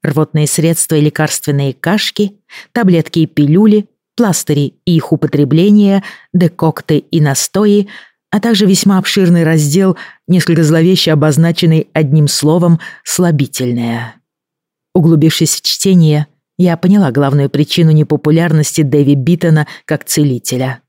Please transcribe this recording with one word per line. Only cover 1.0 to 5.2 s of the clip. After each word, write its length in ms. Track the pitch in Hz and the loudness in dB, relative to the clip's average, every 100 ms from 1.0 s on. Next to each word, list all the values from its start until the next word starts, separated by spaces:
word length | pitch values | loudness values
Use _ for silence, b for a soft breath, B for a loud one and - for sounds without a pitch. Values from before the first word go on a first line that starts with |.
лекарственные 720 | 151 - 156 - - 143 139 | 0 -2 -4 -4 -4 -2 -4
кашки, 640 | - 165 208 - - 208 _ _ B B | -4 -4 -2 -4 -4 -6 _ _ B B
таблетки 480 | 240 190 170 - 165 | -2 2 2 0 -2
и 60 | 156 | -2
пилюли, 600 | - 147 175 214 214 208 _ _ | 0 2 4 4 2 -2 _ _
пластыри 580 | - 226 170 - 147 139 _ | -4 -2 -2 -2 -2 -2 _
и 100 | - | -2
их 160 | 165 - | -2 0
употребление, 920 | 156 | -2